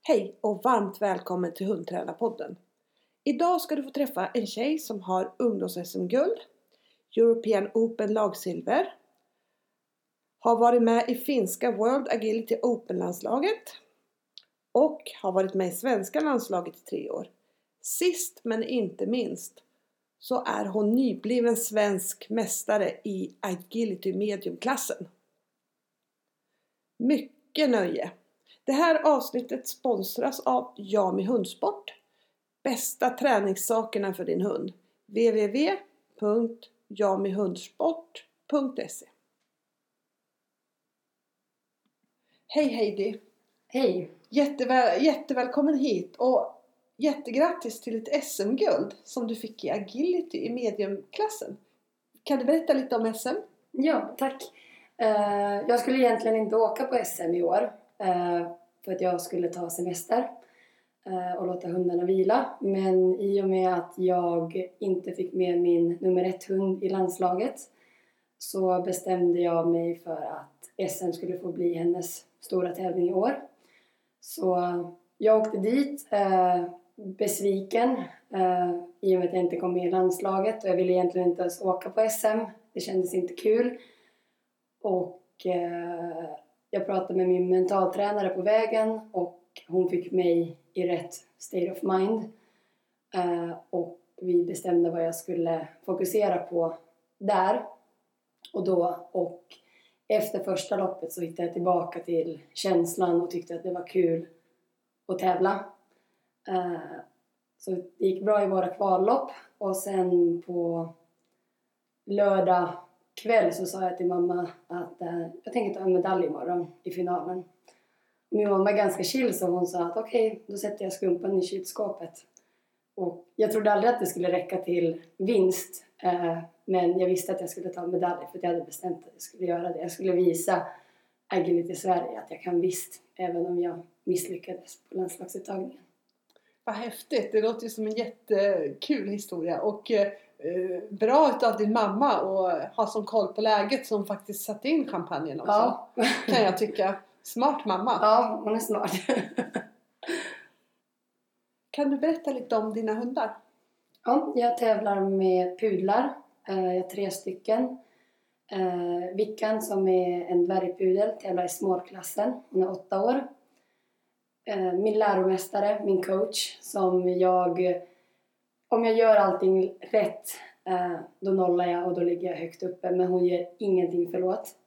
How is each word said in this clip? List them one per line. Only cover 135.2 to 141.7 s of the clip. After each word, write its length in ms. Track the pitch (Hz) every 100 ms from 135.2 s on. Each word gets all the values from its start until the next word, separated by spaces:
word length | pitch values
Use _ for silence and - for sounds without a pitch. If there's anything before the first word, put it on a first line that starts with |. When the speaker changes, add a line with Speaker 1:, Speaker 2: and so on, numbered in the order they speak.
| 180 190 - 196 185 - _ _ _ _ _ _ _ _
Speaker 1:
Vad 100 | -
häftigt! 580 | 214 233 - - 277 202
Det 80 | 220
låter 220 | 220 226
ju 80 | 226
som 160 | 220 214
en 80 |
jättekul 1160 | 220 226 - _ 202 202 185 147 - - 277 202
historia. 540 | 202 - 175 165 165
Och, 280 | 214 208 -
eh, 220 | 220 202 - _ _ 151 175 185 180 214
bra 420 | 202 220 277 302 226
utav 200 | 240 202
din 160 | 208